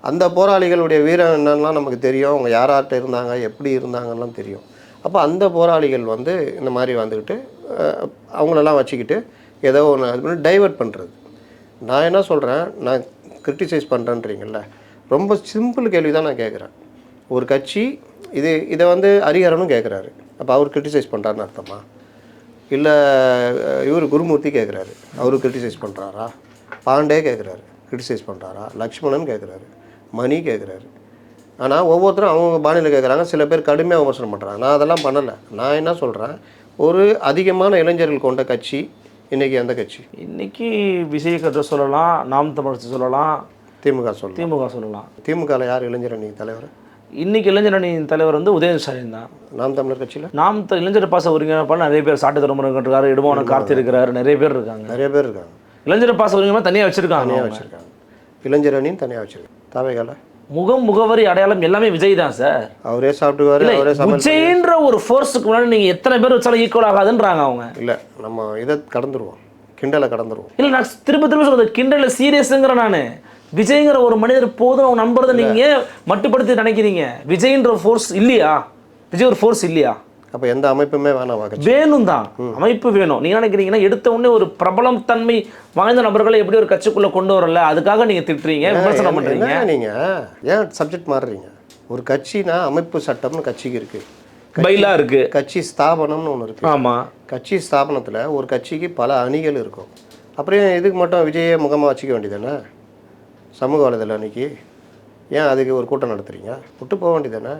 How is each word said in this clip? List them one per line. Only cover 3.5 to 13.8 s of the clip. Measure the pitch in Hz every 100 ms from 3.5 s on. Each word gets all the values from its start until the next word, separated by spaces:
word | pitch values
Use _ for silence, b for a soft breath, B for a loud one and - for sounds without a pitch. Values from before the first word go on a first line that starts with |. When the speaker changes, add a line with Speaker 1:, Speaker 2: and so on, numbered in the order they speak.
| 110 143 131
Speaker 1:
இருந்தாங்கலாம் | 127 123 120 117 120 113
தெரியும். | 107 98 - B B B
அப்போ | - 185
அந்த | 151 180 196
போராளிகள் | 170 170 165 147 131
வந்து | 113 110 139 185 139 -
இந்த | 131
மாதிரி | 123 127 120
வந்துக்கிட்டு, | 110 110 107 214 269 - 302 -
அஹ், | 160 - - - - 175
அவங்களெல்லாம் | 156 160 151 147
வச்சுக்கிட்டு | 131 127 110 190 233 B B _
ஏதோ | 139 139 151 139
ஒண்ணு | 123
அது | 123
பண்ணி | 151 170 151
டைவர்ட் | 190 202 196
பண்றது. | 117 95 90 - - B B B B _
நான் | 117 131
என்ன | 165 190
சொல்றேன், | 196 156 131 139 170 -
நான் | 123 131 113 _ - - -
கிரிட்டிசைஸ் | 139 185 160